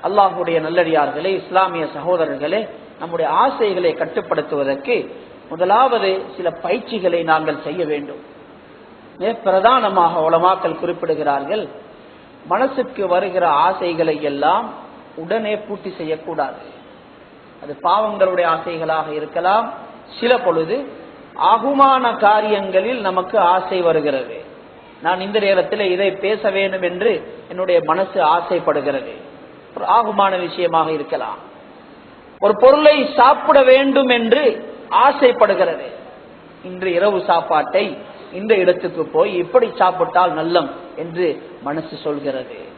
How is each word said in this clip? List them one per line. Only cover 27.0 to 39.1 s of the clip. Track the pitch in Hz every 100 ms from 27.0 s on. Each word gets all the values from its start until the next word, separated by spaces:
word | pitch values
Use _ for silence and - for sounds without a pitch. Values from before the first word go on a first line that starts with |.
| 226 170 - - -
என்னுடைய | 180 185 170
மனசு | 160 165 190 196
ஆசைப்படுகிறது. | 156 170 - 175 165 147 139 139 - - - - - - - -
ஒரு | -
ஆகுமான | 214 214 208 196 185
விஷயமாக | 175 185 175 165 156
இருக்கலாம். | 156 143 139 110 95 - - - - - - - - - -
ஒரு | 202 208
பொருளை | 254 294 302 294 - -
சாப்பிட | 247 269 294 277
வேண்டும் | 254 262 277 269 254
என்று | 240 226 254 277 - - - -
ஆசைப்படுகிறது. | - 262 285 254 - 208 185 170 147 - - - - - - - -
"இன்று | 185 180 185
இரவு | 175 202 190 -
சாப்பாட்டை | 170 165 156 143 185 214 - - - -
இந்த | 180 214
இடத்துக்கு | 208 180 180 180 165 156